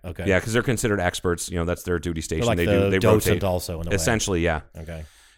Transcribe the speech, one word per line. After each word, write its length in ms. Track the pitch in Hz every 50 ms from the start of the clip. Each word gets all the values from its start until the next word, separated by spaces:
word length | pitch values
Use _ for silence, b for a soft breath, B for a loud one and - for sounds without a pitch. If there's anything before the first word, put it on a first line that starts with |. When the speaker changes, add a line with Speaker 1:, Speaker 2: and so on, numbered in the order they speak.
| -
Speaker 1:
Okay. 200 | 85 80 - 87
Speaker 2:
Yeah, 140 | 90 95 90
'cause 120 | - 113 110
they're 120 | 120 117
considered 340 | - 120 107 - 117 104 101
experts. 500 | 87 90 - - - 90 87 85 - -
You 80 | 87 87
know, 60 | 85
that's 200 | 85 87 - -
their 160 | - 90 85
duty 200 | 78 87 85 80
station. 200 | 78 - 80 80
Speaker 1:
They're 60 | - 117
like 80 | 113 85
Speaker 2:
They 80 | 85
Speaker 1:
the 60 | 98 104
Speaker 2:
do, 180 | 101 98 101
they 80 | 98 95
Speaker 1:
docent 360 | 104 110 107 107 - 107 104
Speaker 2:
rotate. 100 | - -
Speaker 1:
also, 360 | 95 90 90 - - 87 80
in 60 | 85
a 40 | 85
way. 40 | 101
Speaker 2:
Essentially, 460 | 98 - 131 117 110 - - 95 87
yeah. 220 | 82 82 80 78 - - -
Speaker 1:
Okay. 280 | 80 80 80 82 80 78 b b b b b b